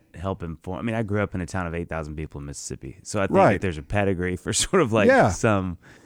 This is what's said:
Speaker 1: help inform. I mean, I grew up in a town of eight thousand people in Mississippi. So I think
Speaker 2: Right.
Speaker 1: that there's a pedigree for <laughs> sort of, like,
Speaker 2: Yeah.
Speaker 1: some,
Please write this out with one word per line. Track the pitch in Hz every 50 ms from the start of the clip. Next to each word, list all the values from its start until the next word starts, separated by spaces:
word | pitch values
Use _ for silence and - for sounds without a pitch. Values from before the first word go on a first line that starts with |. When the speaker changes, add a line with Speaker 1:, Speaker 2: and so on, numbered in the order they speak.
| _ _ -
Speaker 1:
help | 87 90 95 95 92 87
inform. | 82 80 - - 92 92
I | 67 90
mean, | 117 110
I | 113
grew | 117 98 104 107 101
up | 92 -
in | 92
a | 87
town | - - 95 90
of | 85 82
eight | 85 85 -
thousand | 78 80 76 76 76
people | 78 78 73 - 73
in | 71
Mississippi. | 71 69 - - - - - - 67 - -
So | - - - 107
I | 98
think | 92 -
Speaker 2:
Right. | 196 190 135 101
Speaker 1:
that | 90
there's | 101 95 80 78
a | 76
pedigree | - - 104 101 98 95 85 90 90 90
for | - - - 110
<laughs> | - -
sort | - - 196 156
of, | 110 110
like, | 110 101
Speaker 2:
Yeah. | 240 269 254 170 110
Speaker 1:
some, | 87 - - 113 104 98 92 90 85 - - - - - -